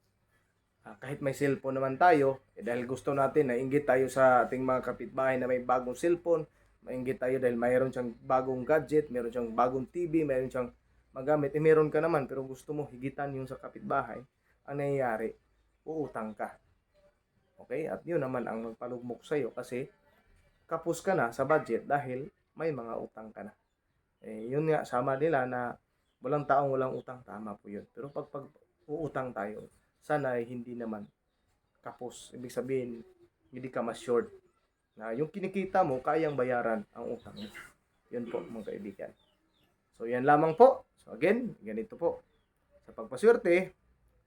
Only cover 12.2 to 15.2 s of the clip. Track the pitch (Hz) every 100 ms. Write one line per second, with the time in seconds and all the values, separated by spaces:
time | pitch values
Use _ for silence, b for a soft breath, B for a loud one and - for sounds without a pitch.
12.2 | 127 135 131 131 - 151 143 123 135 139
13.2 | 143 135 131 131 127 - 139 139 120 117
14.2 | 127 _ _ _ - 143 143 139 123 110